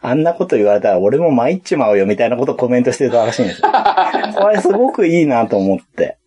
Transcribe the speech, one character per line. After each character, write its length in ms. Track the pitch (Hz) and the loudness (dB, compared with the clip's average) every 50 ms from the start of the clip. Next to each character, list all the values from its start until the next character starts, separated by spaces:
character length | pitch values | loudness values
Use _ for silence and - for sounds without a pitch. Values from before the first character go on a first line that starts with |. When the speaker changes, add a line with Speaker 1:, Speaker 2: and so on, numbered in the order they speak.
| - | -4
Speaker 1:
「あ 100 | - 123 | -2 -2
ん 80 | 151 | 0
な 120 | 156 165 170 | 0 0 0
こ 100 | - 180 | -2 -2
と 120 | 175 - 120 | -2 0 0
言 80 | 104 | 2
わ 100 | 104 101 | 2 2
れ 60 | 104 | 2
た 100 | 95 - | 2 0
ら 80 | 92 87 | 0 2
俺 180 | 92 101 123 143 | 2 0 0 2
も 140 | 170 170 | 0 2
参 220 | 143 123 117 131 175 | 2 2 2 0 -2
っ 80 | 190 | -4
ち 160 | _ - 185 156 | _ -4 -2 0
ま 120 | 127 107 | 2 2
う 80 | 104 101 | 2 2
よ」 80 | 98 | 2
み 120 | 98 104 98 | 0 0 0
た 80 | 117 | 0
い 40 | 113 | -2
な 80 | 123 120 | 0 -2
こ 80 | 139 | -2
と 60 | 131 | -4
を 40 | 120 | -2
コ 140 | - 123 120 | -2 -2 0
メ 100 | 123 123 | 0 0
ン 40 | 123 | 0
ト 80 | 131 | 0
し 60 | 120 - | 0 0
て 120 | 143 123 | -2 0
た 160 | 110 117 110 | 0 0 0
ら 60 | 110 | 0
し 80 | 117 - | -2 -2
い 40 | - | -4
ん 40 | - | -4
で 60 | - | -4
す 80 | - | -2
よ。 80 | - 392 | -2 0
Speaker 2:
<laughs> 680 | - - - 208 190 - 180 - - - - 214 - - | 0 0 0 0 0 0 -2 -2 -2 -4 -6 -4 -2 0
Speaker 1:
こ 120 | 196 208 | 0 2
れ 100 | 214 202 | 0 2
す 80 | - 349 | 0 0
ご 240 | 196 202 247 262 | 2 2 0 0
く 160 | - - 202 165 | 0 0 0 2
い 160 | 170 175 165 | 2 2 2
い 20 | |
な 220 | 147 131 117 117 113 | 2 2 0 0 0
と 100 | 120 104 | 0 0
思 200 | 95 98 95 90 | 0 0 -2 -2
っ 20 | |
て。 380 | - _ _ - - - - _ _ | -4 _ _ -4 -4 -4 -4 _ _